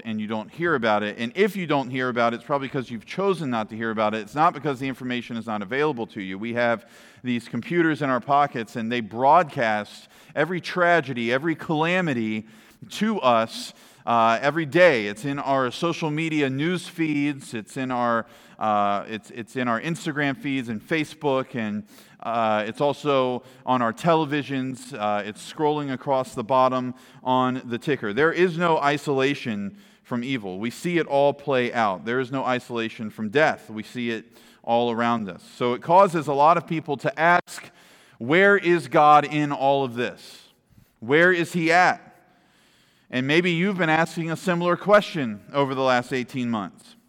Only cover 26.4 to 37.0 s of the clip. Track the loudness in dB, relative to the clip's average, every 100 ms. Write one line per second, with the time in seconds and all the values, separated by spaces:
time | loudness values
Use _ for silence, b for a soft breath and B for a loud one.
26.4 | 0 2 4 2 -6 -10 B B 0 2
27.4 | 2 -2 -6 -6 -4 -2 -2 2 2 4
28.4 | 0 2 0 2 2 0 0 0 0 -2
29.4 | -6 -6 -8 -10 B B B -6 -4 -6
30.4 | -6 -8 -8 -6 -2 -2 0 2 2 2
31.4 | -2 0 0 0 0 -2 -4 -4 -4 -4
32.4 | -2 -4 -4 -6 -6 -6 -12 -8 -2 2
33.4 | 2 0 -8 -12 -10 -8 -6 -6 -10 b
34.4 | b b -2 0 0 0 0 0 -4 -12
35.4 | -16 -4 -2 -2 4 6 6 4 -2 4
36.4 | 4 4 0 -6 -6 -4